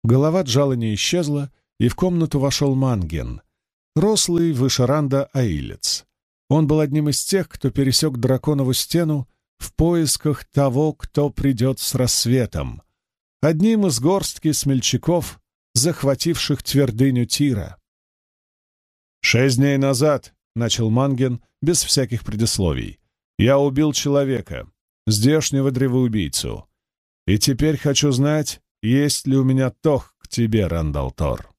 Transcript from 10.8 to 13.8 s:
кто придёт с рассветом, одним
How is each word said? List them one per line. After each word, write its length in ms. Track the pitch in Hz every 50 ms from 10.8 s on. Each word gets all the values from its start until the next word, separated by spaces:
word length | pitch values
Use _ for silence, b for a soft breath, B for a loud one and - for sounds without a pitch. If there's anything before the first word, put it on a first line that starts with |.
| 156 156
кто 380 | 147 _ - - _ 147 147 143
придёт 500 | - - - 139 131 104 123 135 127 -
с 160 | - - -
рассветом, 840 | - 127 117 - - - 117 123 131 117 - - 80 71 62 57 - _ _ _ _ _ _ _ _ _ _ _ _
одним 480 | - 151 170 156 185 226 226 214